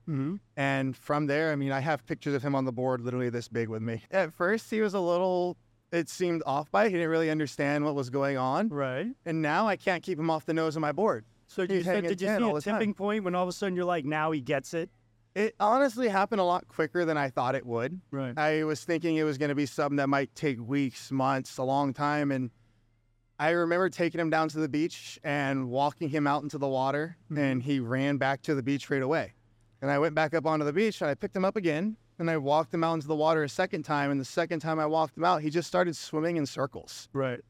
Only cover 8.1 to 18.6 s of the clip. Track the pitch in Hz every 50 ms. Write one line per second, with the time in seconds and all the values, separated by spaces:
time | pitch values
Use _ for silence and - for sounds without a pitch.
8.1 | 123 139 139 139 139 131 127 131 135 165 214 226 156 143 139 131 127 135 180 233
9.1 | 269 - _ 170 160 160 156 147 151 175 220 220 190 - - 196 180 165 - -
10.1 | 180 147 165 165 160 156 - - 160 160 160 160 147 160 156 147 143 151 208 214
11.1 | 151 113 107 - _ _ _ _ - - 185 180 196 180 165 185 180 202 180 170
12.1 | 202 175 190 196 220 202 240 220 151 151 147 - 214 208 220 208 202 - 190 208
13.1 | 208 220 196 180 175 180 185 180 175 - 208 196 180 180 180 175 175 170 131 143
14.1 | 151 156 156 160 160 151 123 131 151 139 139 - - 165 165 - - _ _ _
15.1 | _ _ _ _ _ 185 208 220 - - 196 208 226 262 285 269 208 240 254 226
16.1 | 196 196 196 196 - 202 180 175 175 185 - - - - 160 147 - 175 175 160
17.1 | 156 151 143 135 120 - 127 123 131 139 - 123 117 117 117 139 175 185 - _
18.1 | - 139 135 123 120 156 151 156 156 156